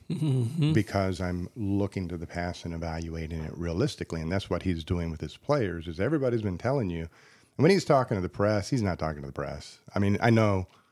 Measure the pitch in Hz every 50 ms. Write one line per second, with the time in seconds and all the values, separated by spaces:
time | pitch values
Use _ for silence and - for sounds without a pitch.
0 | - - 170 - 156 156 131 131 120 113 156 170 143 151 160 110 101 - - 98
1 | 95 95 92 87 92 90 90 90 87 - - - 107 98 101 101 101 98 - 98
2 | 92 82 90 85 85 82 - 90 87 87 85 - - 87 85 82 82 82 80 82
3 | 82 82 82 82 80 78 85 80 78 80 - - 87 85 82 90 127 147 - -
4 | - - 85 82 78 82 92 98 - - 92 85 - 95 90 82 80 - 92 87
5 | 82 82 80 76 80 76 - - _ - 143 147 117 92 85 85 80 87 80 82
6 | 98 127 160 151 135 127 117 117 107 101 90 85 - 117 135 143 117 92 85 82
7 | 82 82 - - - - - _ _ _ _ - 127 170 196 185 - - 156 135
8 | 127 - 120 98 90 90 - - 101 104 107 104 98 - - 127 107 98 85 78
9 | 78 78 78 71 69 69 67 - 71 69 69 73 - - - - _ - - 95
10 | 101 101 101 - - 117 113 113 110 104 98 95 92 - - _ _ _